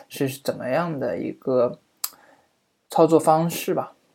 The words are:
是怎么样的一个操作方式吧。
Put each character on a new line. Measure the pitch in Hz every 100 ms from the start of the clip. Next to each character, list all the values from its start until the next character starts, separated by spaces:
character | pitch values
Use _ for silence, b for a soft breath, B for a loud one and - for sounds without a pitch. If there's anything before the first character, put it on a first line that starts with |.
| B
是 | - 135 131
怎 | - -
么 | 120
样 | 147 170 143
的 | 123 87
一 | -
个 | - 131 127 123 - _ _ - B B B B B _ _ -
操 | - 160
作 | 160
方 | 160 160 165
式 | - - 165
吧。 | - _ _